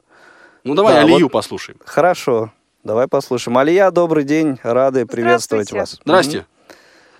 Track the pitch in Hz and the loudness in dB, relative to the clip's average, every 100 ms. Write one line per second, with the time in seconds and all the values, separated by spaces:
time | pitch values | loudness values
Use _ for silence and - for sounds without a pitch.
0 | _ _ _ _ _ _ 123 151 214 - | _ _ _ _ _ _ -6 0 4 4
1 | - - 214 113 - 95 - - - - | 6 4 4 0 -4 -10 -14 -20 -6 0
2 | 170 175 - 117 113 _ _ _ 110 110 | 2 0 -2 -2 -2 _ _ _ -6 -2
3 | 127 139 - 123 - 123 143 180 190 175 | 0 -2 -2 -6 -2 0 2 2 2 2
4 | 170 156 139 151 156 131 117 120 135 131 | 0 0 0 0 0 -4 -2 0 0 0
5 | 117 117 117 120 - 110 101 104 90 - | -4 -4 0 0 -2 -6 -4 -6 -8 -8
6 | - 180 143 120 - _ _ - _ _ | -2 0 0 -6 -12 _ _ -20 _ _
7 | _ | _